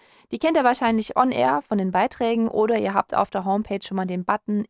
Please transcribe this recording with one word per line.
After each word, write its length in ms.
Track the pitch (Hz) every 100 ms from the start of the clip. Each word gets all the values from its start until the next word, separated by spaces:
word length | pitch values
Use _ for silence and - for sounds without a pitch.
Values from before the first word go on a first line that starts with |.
| _ _ _
Die 80 | 233
kennt 160 | 320 320
ihr 80 |
wahrscheinlich 520 | 254 254 240 226 214 -
on 140 | 254
air 320 | 240 254 285
von 160 | - 202
den 140 | 185
Beiträgen 560 | 185 233 - 233 233 226
oder 280 | - 220 226
ihr 140 | 202
habt 200 | 196 -
auf 160 | - 202
der 140 | 196
Homepage 340 | 185 202 214 196
schon 160 | - 190
mal 100 | 185
den 180 | 180
Button 400 | 180 208 - 208 -